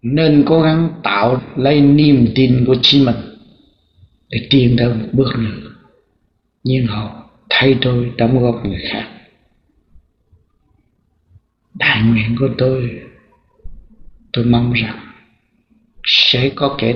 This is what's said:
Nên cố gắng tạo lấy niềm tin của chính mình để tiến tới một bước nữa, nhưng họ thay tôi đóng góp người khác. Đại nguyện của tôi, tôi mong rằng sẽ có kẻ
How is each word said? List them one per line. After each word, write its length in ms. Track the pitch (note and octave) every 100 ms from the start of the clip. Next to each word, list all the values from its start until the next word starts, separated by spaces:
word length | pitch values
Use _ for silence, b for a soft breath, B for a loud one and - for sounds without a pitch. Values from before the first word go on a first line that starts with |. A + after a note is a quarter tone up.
Nên 420 | A#2 C#3+ D#3+ D3+ C#3+
cố 140 | D#3+
gắng 280 | D#3 D#3+ E3 -
tạo 380 | G2+ G2+ A2 C3 - -
lấy 260 | C3+ D3+
niềm 500 | C#3+ C#3+ D3 C#3 A#2 A#2
tin 280 | C3 B2+ B2
của 80 | B2+
chính 240 | - C#3+ C3
mình 100 | A2 - - _ _ _ _ _ _ _ _ _
để 180 | A2+ -
tiến 260 | C#3 A#2+ A#2
tới 160 | A#2+
một 140 | A2 G#2+
bước 200 | B2 C3 A#2+
nữa, 340 | A2 F2+ D2 - _ _ _ _ _ _ _ _
nhưng 240 | A#2+ C3 A#2+
họ 420 | G#2 G#2+ - - _ _
thay 280 | - C3+ B2+
tôi 320 | B2+ B2 A#2+ A#2
đóng 220 | A#2 B2+
góp 220 | B2 A2+ G#2
người 160 | F#2 -
khác. 180 | G#2+ A2 - _ _ _ _ _ _ _ - _ _ _ _ _ _ _ _ _ _ _ _ _ _ _ _ _
Đại 300 | - - G#2+
nguyện 320 | A2 A2+ A2 A#2+
của 100 | C3+ A#2+
tôi, 440 | B2+ C3 A#2+ A2 - _ _ _ _ _ - - - _ - - _
tôi 120 | - A#2+
mong 280 | A#2+ A#2+
rằng 400 | A#2+ - - - - _ _ _ _ _ _ _ -
sẽ 480 | - - - B2+ C3 -
có 200 | C#3+ -
kẻ 180 | A#2